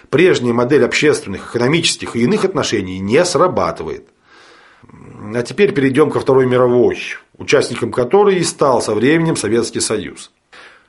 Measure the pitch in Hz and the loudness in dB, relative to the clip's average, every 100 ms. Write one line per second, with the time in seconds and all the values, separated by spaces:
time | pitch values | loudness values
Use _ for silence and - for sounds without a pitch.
0 | _ 135 180 - 120 117 123 143 117 - | _ 2 2 2 0 0 2 2 2 2
1 | 147 120 - 92 - 117 123 165 165 - | 0 0 -4 -12 -8 -2 0 0 -2 -4
2 | - 120 120 208 190 147 110 107 92 92 | -6 -2 0 0 -2 -2 -2 -4 -4 -6
3 | 98 135 175 139 180 101 87 82 80 67 | 0 2 2 0 0 0 -4 -4 -10 -12
4 | - _ _ _ - - _ _ - - | -16 _ _ _ -20 -20 _ _ -20 -20
5 | - - 104 117 120 131 202 143 135 131 | -20 -18 -8 -6 -4 0 0 2 2 2
6 | 147 127 - 131 127 123 123 123 107 85 | 2 0 2 2 4 2 4 4 2 0
7 | - - _ - 98 143 - 117 113 127 | -8 -14 _ -12 0 0 0 -4 -4 -2
8 | 120 196 202 185 160 - 147 117 110 107 | 2 4 4 2 0 0 2 2 0 0
9 | 123 165 165 156 104 117 110 117 - 107 | 2 2 0 -2 -2 -2 -2 -4 -4 -4
10 | 76 - - _ _ - - - | -6 -14 -20 _ _ -20 -20 -20